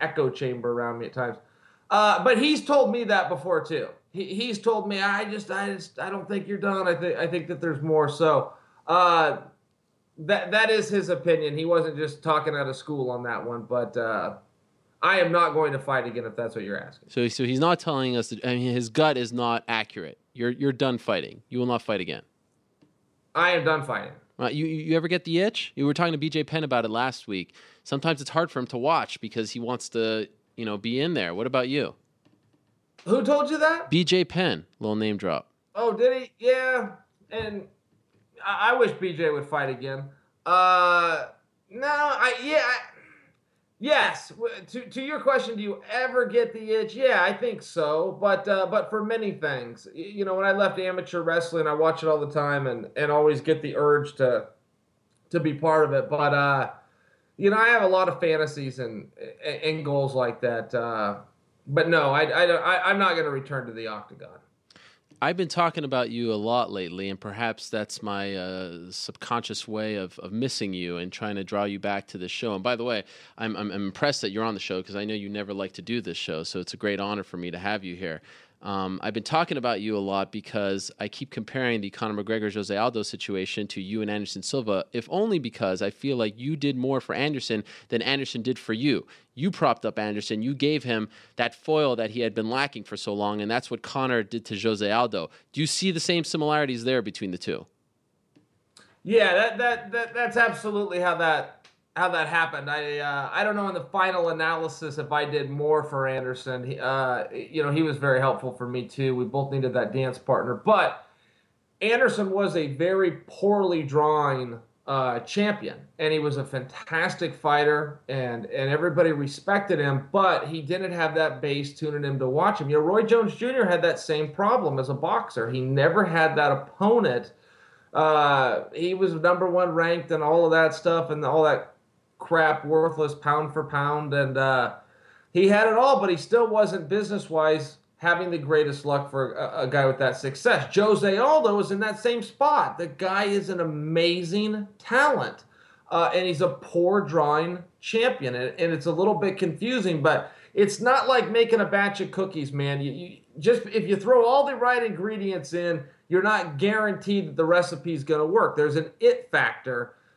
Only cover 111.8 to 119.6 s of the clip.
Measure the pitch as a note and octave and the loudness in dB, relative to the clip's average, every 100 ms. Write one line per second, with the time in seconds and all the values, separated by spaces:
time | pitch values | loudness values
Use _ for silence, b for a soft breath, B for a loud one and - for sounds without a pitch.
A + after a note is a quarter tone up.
111.8 | G#3 A#3+ B3 - G3 F#3+ F#3+ E3 D3+ C3 | 0 4 4 2 0 0 0 0 -2 0
112.8 | F3 F#3+ F#3 D3 - - G3 G3+ F#3+ E3+ | 0 2 2 0 -10 -2 2 2 2 0
113.8 | C#3+ C#3+ D3+ D3+ C#3+ C3 B2 A#2 - _ | 0 2 4 4 2 -2 -4 -10 -16 _
114.8 | - C3+ B2+ A#2+ A#2 - G#3 G3+ G#2+ - | -4 -2 0 -2 -4 0 0 0 -8 -12
115.8 | - - D#3 D#3 D3+ C#3 C#3 C3+ B2+ - | -16 -4 0 0 0 -2 -4 -8 -10 -14
116.8 | - D#3+ F3+ - E3+ C#3 D3+ D3 D3 D3+ | -6 -2 -2 -2 -6 -2 2 4 4 2
117.8 | D3+ - - C3+ B2 A#2 - C3+ C3+ D3 | 0 -8 -8 -4 -4 -6 -6 -4 0 2
118.8 | E3+ D3+ E3 D3 C#3 - - G3+ | 2 4 4 2 -2 -6 0 0